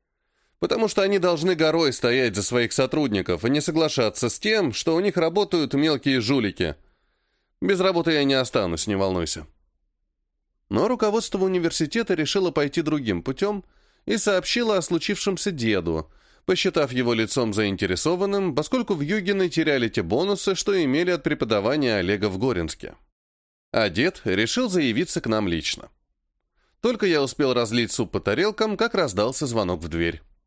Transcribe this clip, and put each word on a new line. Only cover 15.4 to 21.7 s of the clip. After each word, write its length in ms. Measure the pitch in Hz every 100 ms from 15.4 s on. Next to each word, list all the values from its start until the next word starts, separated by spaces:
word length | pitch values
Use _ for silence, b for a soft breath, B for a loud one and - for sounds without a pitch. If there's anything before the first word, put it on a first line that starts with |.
| 208
деду, 580 | 160 113 101 85 80 78 b b b -
посчитав 460 | 92 190 170 139
его 220 | 123 120
лицом 400 | 113 110 - 113
заинтересованным, 1000 | 101 104 95 95 92 156 175 196 202 190 127
поскольку 380 | 156 254 233
вьюгины 560 | 180 147 214 185 196 185
теряли 400 | 160 160 139 117
те 140 | -
бонусы, 520 | 82 110 185 196 - 185
что 260 | - 196
имели 300 | 147 139 180
от 120 | 175
преподавания 720 | 151 147 117 107 101